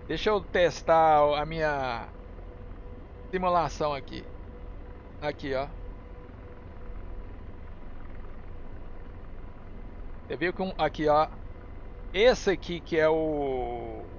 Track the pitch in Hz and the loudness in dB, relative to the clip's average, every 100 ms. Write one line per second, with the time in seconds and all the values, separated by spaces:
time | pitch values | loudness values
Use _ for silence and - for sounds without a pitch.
0 | - 156 214 208 - 196 170 - - 165 | -4 0 4 2 4 6 6 4 6 8
1 | 160 151 147 147 151 160 156 139 131 117 | 10 8 8 4 0 0 2 2 0 -2
2 | - - - - - - - - - - | -6 -12 -12 -12 -12 -12 -12 -12 -12 -12
3 | - - - 185 185 175 147 - 151 139 | -14 -12 -4 0 4 4 2 0 -2 -2
4 | - 127 120 - - - - - - - | -6 -10 -10 -12 -12 -12 -10 -10 -12 -12
5 | - - 147 143 139 131 143 - - - | -14 -6 -4 -4 -2 -2 -2 -6 -10 -10
6 | - - - - - - - - - - | -12 -12 -14 -14 -14 -12 -12 -10 -8 -8
7 | - - - - - - - - - - | -8 -8 -8 -10 -10 -10 -10 -10 -8 -8
8 | - - - - - - - - - - | -8 -8 -8 -8 -8 -8 -8 -8 -8 -10
9 | - - - - - - - - - - | -10 -10 -10 -10 -10 -10 -10 -10 -10 -8
10 | - - - - 175 175 190 170 151 - | -8 -8 -6 -2 0 0 -2 2 0 4
11 | 151 147 156 - - - - - - - | 6 6 6 0 -10 -10 -10 -10 -10 -10
12 | - 180 240 214 202 165 - 170 - 160 | -2 6 8 8 4 0 0 -4 0 4
13 | 156 160 156 147 139 127 120 120 117 110 | 6 6 4 2 2 0 -2 -4 -6 -8
14 | 110 | -8